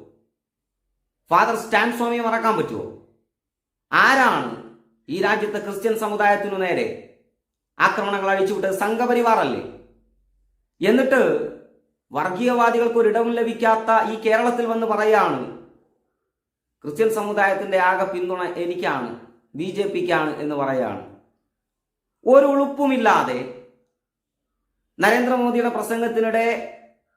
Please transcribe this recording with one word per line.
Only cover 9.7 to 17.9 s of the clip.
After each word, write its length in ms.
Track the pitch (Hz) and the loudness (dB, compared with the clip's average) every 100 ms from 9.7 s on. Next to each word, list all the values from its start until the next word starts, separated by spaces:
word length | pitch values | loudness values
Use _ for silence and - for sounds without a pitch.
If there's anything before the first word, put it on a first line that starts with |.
| - - _ _ _ _ _ _ _ _ - 190 | -14 -20 _ _ _ _ _ _ _ _ -4 2
എന്നിട്ട് 300 | 247 262 262 185 151 - - - _ _ _ _ 131 | 4 4 2 2 0 -4 -12 -20 _ _ _ _ -6
വർഗീയവാദികൾക്ക് 840 | 165 180 247 240 233 233 233 233 | -4 -2 0 2 2 2 2 2
ഒരിടവും 280 | 220 208 233 233 | 2 2 0 0
ലഭിക്കാത്ത 500 | 233 220 226 220 220 226 214 | -2 0 2 2 2 2 2
ഈ 40 | 220 | -2
കേരളത്തിൽ 420 | 226 220 240 240 233 | 0 2 2 0 -2
വന്ന് 160 | 226 220 | -2 0
പറയാണ്, 480 | 208 214 214 175 135 117 - - _ _ _ _ _ _ _ _ _ _ _ | 0 4 4 4 -2 -8 -14 -20 _ _ _ _ _ _ _ _ _ _ _
ക്രിസ്ത്യൻ 300 | 147 147 220 220 | -8 -2 0 0
സമുദായത്തിൻ്റെ 600 | 202 208 196 196 202 190 185 | -2 0 2 0 0 2 2